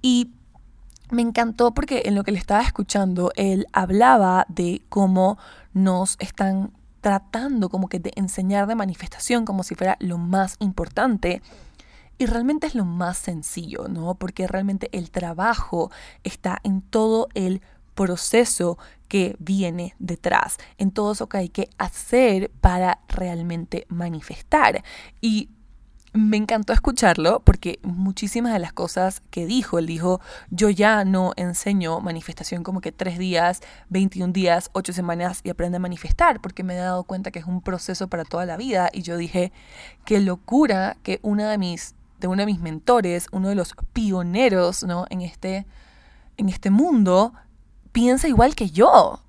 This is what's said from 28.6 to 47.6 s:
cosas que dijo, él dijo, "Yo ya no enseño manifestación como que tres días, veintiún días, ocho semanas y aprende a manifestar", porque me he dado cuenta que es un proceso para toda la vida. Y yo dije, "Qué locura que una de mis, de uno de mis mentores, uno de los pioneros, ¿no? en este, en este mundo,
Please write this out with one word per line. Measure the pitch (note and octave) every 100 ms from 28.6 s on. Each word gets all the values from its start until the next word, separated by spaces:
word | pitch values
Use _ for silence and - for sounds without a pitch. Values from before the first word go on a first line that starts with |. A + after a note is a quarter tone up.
| E3
cosas | - E3+ - F#3 F#3+ _
que | - E3+
dijo, | B3+ G#3 E3+
él | E3
dijo, | E3 F3+ F#3 - - -
"Yo | F3 G#3
ya | F#3+ G#3 G#3+
no | F#3+ F#3+ F#3 -
enseño | F3+ F3 G3+ G3+ E3 E3
manifestación | F3+ E3 - - - F3
como | E3+ F#3
que | G3
tres | - F#3 F3
días, | F#3 E3+ F3 F3+ - - -
veintiún | F#3+ G3 F#3 F3+
días, | F3+ F3+ E3+ -
ocho | - F#3+
semanas | F3 F3 E3+ F3+ F3+
y | F#3
aprende | F3 F3 F3
a |
manifestar", | F3+ F3 - - E4+ A#3
porque | - -
me | F#3
he | F3+
dado | F#3 F3+
cuenta | F3+ F#3+ F#3+
que | F3+
es | E3
un | F3+
proceso | F3+ F3+ - F3+ F#3+
para | F3
toda | D#3+ E3+
la | F3+ E3+
vida. | C4 G3 F3+
Y | -
yo | E3+ E3+
dije, | E3+ F#3 F#3 - - - - -
"Qué | - G#3
locura | F#3+ F3+ - B3+ D4 F#3+ F#3+ -
que | - F#3
una | G#3+ G#3 G#3+
de | G#3+
mis, | F3+ E3+ - - _ _
de | F3+
uno | F#3
de | G#3
mis | F#3
mentores, | E3+ D#3+ - A#3+ F#3+ F3 -
uno | F#3+ F#3+
de |
los | G3+ - - -
pioneros, | - G#3+ F#3 F3 F#3+ B3+ F#3+ F3 F#3
¿no? | F#3 F3 F3+
en | F#3
este, | F3+ - F#3 F#3+ G3+ - - _ _ - - -
en | G3
este | - G3
mundo, | G3+ E4+ C4 F#3+ F#3 A3+ - - _